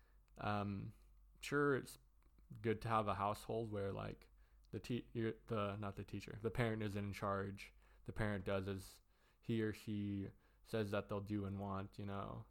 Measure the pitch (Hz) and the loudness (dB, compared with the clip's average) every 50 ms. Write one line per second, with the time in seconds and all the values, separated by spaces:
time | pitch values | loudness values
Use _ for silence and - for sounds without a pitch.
0 | - - - - - - - - - 104 104 104 101 104 101 98 110 113 - - | -20 -20 -20 -20 -20 -20 -12 -4 -2 0 0 0 0 -2 -2 -4 -6 -8 -10 -12
1 | - - - - - - - - - - 143 143 143 143 139 123 127 - - - | -20 -20 -20 -20 -20 -20 -18 -12 -6 -2 2 2 4 4 4 2 0 -4 -10 -16
2 | - - - - - - - - - - - 110 104 117 107 101 - 113 113 110 | -20 -20 -20 -20 -20 -20 -20 -20 -18 -14 -14 -2 2 2 2 2 2 4 4 4
3 | 107 101 95 98 101 104 104 - - - 113 113 117 110 104 101 98 98 104 104 | 6 4 2 4 4 2 2 0 -2 -2 -2 -2 0 0 -2 0 0 0 -2 -2
4 | 104 104 104 - - - - - - - - - - - - 107 - - 123 - | -4 -6 -6 -10 -14 -20 -20 -20 -20 -20 -20 -20 -14 -8 -8 -8 -2 -2 -2 -2
5 | - - - 120 113 113 110 - - - 117 107 104 101 98 107 107 101 98 - | -2 -2 -2 0 2 2 0 -2 -4 -2 0 2 2 2 0 -2 -2 -4 -4 -4
6 | 98 - - 101 - - - 104 104 113 - - 123 113 110 110 107 107 98 104 | -6 -4 -6 -6 -6 -6 -8 -2 -2 0 2 4 4 4 4 2 0 0 0 -2
7 | 101 101 95 - - 101 98 98 98 98 98 101 - - - - - - - - | -2 -2 -2 0 0 2 2 2 0 -2 -4 -8 -12 -14 -16 -20 -20 -20 -20 -12
8 | - - - - 117 104 104 98 92 - 98 98 95 98 98 95 95 - - - | -10 -8 -2 0 2 2 2 0 2 2 2 2 2 0 -2 -4 -4 -8 -14 -18
9 | - _ _ _ - - _ _ - - 117 110 110 107 101 - - - 107 104 | -20 _ _ _ -20 -20 _ _ -2 0 2 4 4 2 0 -2 -4 -2 -2 0
10 | 101 101 101 98 98 101 - - - - - - - - - 113 107 101 104 101 | 0 0 0 -2 -2 -4 -6 -12 -20 -20 -20 -20 -8 -2 0 0 2 2 2 0
11 | 98 - 107 101 98 98 104 104 98 98 98 98 101 98 95 95 98 95 - - | 0 0 -2 -2 0 0 0 0 2 0 -2 -2 -2 -2 0 -2 -2 -4 -6 -8
12 | 104 101 98 98 101 107 117 113 110 - | -6 -4 -4 -4 -4 -4 -6 -8 -10 -12